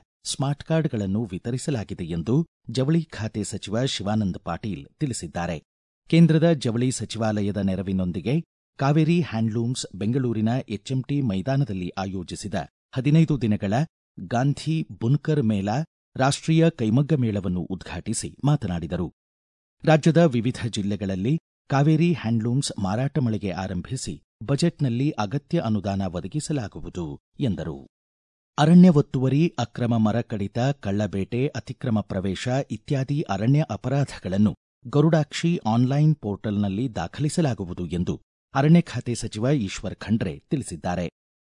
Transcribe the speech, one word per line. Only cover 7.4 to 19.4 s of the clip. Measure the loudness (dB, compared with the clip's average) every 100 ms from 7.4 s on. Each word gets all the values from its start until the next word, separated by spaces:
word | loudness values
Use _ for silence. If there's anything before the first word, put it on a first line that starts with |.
| -2 0
ನೆರವಿನೊಂದಿಗೆ | 0 -2 -2 -2 -2 -2 -2 -2 -4 _ _ _
ಕಾವೇರಿ | 0 2 4 2
ಹ್ಯಾಂಡ್ಲೂಮ್ಸ್ | 0 0 0 0 -2 -4 -8 -6
ಬೆಂಗಳೂರಿನ | -2 0 0 0 0 0 -4
ಎಚ್ | -8 -4
ಎಂ | -6
ಟಿ | -2 -2
ಮೈದಾನದಲ್ಲಿ | 0 -2 0 0 0 -2 -6
ಆಯೋಜಿಸಿದ | -6 -6 -6 -8 -10 -8 -8 -8 _ _ -4
ಹದಿನೈದು | 4 4 4 2
ದಿನಗಳ | 0 0 0 0 -2 _ _ -16
ಗಾಂಧಿ | -4 0 0 -2 -2 -4 -4 -4
ಬುನ್ಕರ್ | 0 0 2 0
ಮೇಳ, | 2 0 0 -2 -4 _ _ 0
ರಾಷ್ಟ್ರೀಯ | 0 0 2 4 4
ಕೈಮಗ್ಗ | 2 0 2 2
ಮೇಳವನ್ನು | 2 2 0 -2 -4
ಉದ್ಘಾಟಿಸಿ | -4 -8 -8 -10 -6 -8 -8 -4
ಮಾತನಾಡಿದರು. | 0 0 0 -4 -4 -4 -6 -8 _ _